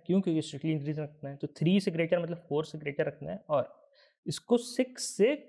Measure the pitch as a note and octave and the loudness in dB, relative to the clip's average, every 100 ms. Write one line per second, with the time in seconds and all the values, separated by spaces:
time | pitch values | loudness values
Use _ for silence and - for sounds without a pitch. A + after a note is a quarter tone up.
0 | - F#3+ F3+ D#3+ D3+ C#3 D#3+ D#3 C#3+ D3+ | 0 2 4 0 -2 -4 -2 0 -2 -4
1 | D3 - C#3 C#3+ D3 - D#3+ G3 G3 E3 | -6 -8 -12 -8 -8 0 4 4 4 0
2 | E3 F3 E3+ E3 - D3 D#3 D3+ D3 D3 | 2 0 0 -6 -2 -2 -2 -6 -6 -2
3 | D3+ - D3 G3 - C#3+ - - _ _ | -2 -4 -8 -10 -2 0 0 -8 _ _
4 | _ _ - - - A#3+ A#3+ - B3+ - | _ _ -8 -6 2 0 2 -4 -4 -6
5 | - - A3+ D4 | -6 2 2 2